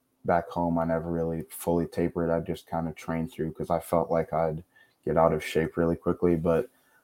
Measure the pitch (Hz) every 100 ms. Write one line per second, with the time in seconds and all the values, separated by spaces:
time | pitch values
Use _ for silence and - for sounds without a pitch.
0 | _ _ - 85 - 85 85 82 82 82
1 | 85 85 82 82 76 - - 85 80 -
2 | 85 87 85 82 82 82 - 82 82 78
3 | - 82 80 - 80 - 76 85 - 82
4 | - 82 - 78 80 78 - _ _ _
5 | 80 78 82 78 - 80 80 - 85 82
6 | 87 87 90 82 82 82 - _ _ _